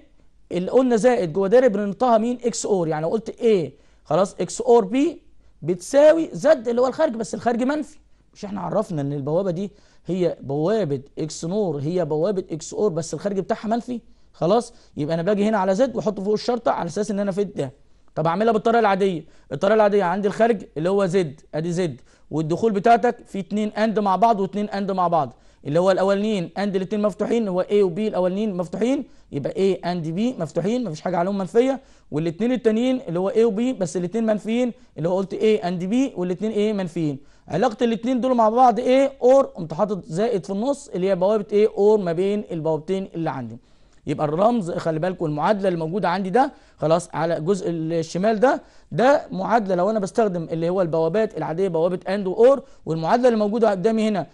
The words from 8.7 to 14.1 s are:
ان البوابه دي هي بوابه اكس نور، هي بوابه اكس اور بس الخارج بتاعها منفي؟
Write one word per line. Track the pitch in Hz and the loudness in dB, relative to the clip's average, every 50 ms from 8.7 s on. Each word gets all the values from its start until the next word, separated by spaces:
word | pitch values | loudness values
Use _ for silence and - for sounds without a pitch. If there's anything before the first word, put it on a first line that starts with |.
| 170 - 214 - 180 151 | -2 -2 -2 -2 -2 -4
ان | 139 139 143 | -4 -4 -4
البوابه | 147 135 139 151 175 196 196 | -4 -4 -2 -2 0 0 -2
دي | 175 165 196 202 - - - - _ _ _ | -2 -4 -6 -8 -10 -14 -20 -20 _ _ _
هي | - 170 185 175 165 - - | -6 -2 0 0 0 -2 -4
بوابه | - 127 135 147 151 175 214 226 202 147 143 131 127 - _ - | -8 -6 -4 -2 0 0 0 0 0 0 -2 -4 -6 -8 _ -8
اكس | 160 151 - - - | -8 -8 -8 -8 -8
نور، | 165 185 214 214 180 151 147 | -4 -2 -2 -2 -2 -2 -4
هي | 135 151 180 180 170 | -4 -2 -2 -2 -2
بوابه | 143 156 151 160 202 214 190 - - | -2 0 0 0 0 0 -2 -4 -6
اكس | - 151 - - - | -8 -10 -10 -8 -4
اور | - 208 214 | -2 -2 0
بس | 165 151 127 - - | 0 -2 -6 -6 -6
الخارج | 147 - 202 196 190 | -6 -6 -4 -4 -4
بتاعها | 180 - 226 - - 208 | -4 -4 -4 -6 -4 -2
منفي؟ | 220 240 - - 247 233 - - | -2 -2 -4 -4 -8 -10 -12 -14